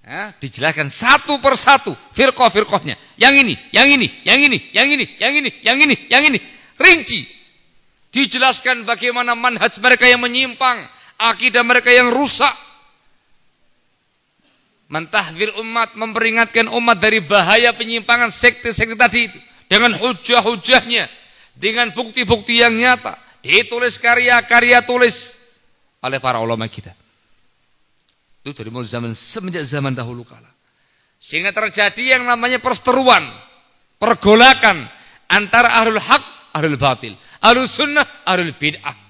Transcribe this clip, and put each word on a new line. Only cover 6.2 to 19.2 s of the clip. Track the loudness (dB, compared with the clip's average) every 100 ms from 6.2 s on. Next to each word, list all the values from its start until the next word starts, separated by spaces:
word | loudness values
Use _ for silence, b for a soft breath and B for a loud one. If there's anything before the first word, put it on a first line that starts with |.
| 2
ini. | -2 -8 b b _
Rinci. | 4 4 2 -6 -10 -20 _ _ _ _ _ _ _
Dijelaskan | -4 -4 0 -2 0 -4 -4 -4
bagaimana | -4 -4 -4 -4 -2
manhaj | -2 -2 -4 0
mereka | 0 4 4
yang | 4
menyimpang, | 0 -4 -4 -2 -2 -2 -10 b b _
akidah | -2 0 0 0
mereka | 2 0 4
yang | 4 4
rusak. | 0 -2 0 -2 -2 -20 _ _ _ _ _ _ _ _ _ _ _ _ _ _ _ _ _ _ _ _ _ _
Mentahdzir | -12 -4 -6 -6 -8 -8 -8
umat, | -8 -6 -6 -8
memperingatkan | -10 -4 -4 -2 -2 -2 -4
umat | -2 -2 0
dari | 2 0
bahaya | 0 0 4 2 2
penyimpangan | -2 -6 -6 -2 0 0
sekte-sekte | 2 0 0 -8 -4 -6 0
tadi | 0 2